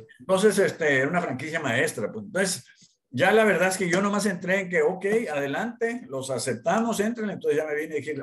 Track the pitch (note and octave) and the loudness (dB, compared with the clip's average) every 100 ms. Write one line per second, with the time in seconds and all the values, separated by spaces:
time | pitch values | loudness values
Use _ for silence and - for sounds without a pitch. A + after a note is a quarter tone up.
0 | - - B2+ F#3 G#3 F#3+ E3 - D3+ C3+ | -10 -12 0 4 4 4 2 2 2 2
1 | C#3 F3 - A#2+ D#3 D#3+ C#3 A#2+ D#3 - | 2 0 -2 -4 -6 -4 -2 0 0 -2
2 | G2+ G#2+ G2+ F3+ F#3 - - _ - _ | -6 -6 -6 -2 -2 -2 -10 _ -20 _
3 | _ B2 F#3 G#3+ G#3+ E3+ F#3 F#3 F3 F3+ | _ 0 4 6 4 4 2 0 0 2
4 | G3+ G3+ G3+ F3 F3+ G3 F3+ F3 D3+ F3+ | 2 0 0 -2 0 -2 0 2 2 0
5 | G3 A3+ G3 D3 C#3 D3+ A#3 A#3 A3+ B3 | 0 0 0 -2 -2 -2 -4 -4 -4 -4
6 | B2+ C3+ B2+ B2+ C3 A2 E3 G#3 A#3 G3 | -8 -8 -6 -4 -4 -4 0 0 2 0
7 | G#3+ A#3 G#3+ E3+ D#3 D3 D#3 D3+ E3 D3 | -2 -2 -6 -2 0 0 0 -4 -4 -4
8 | C3+ C3+ | -4 -6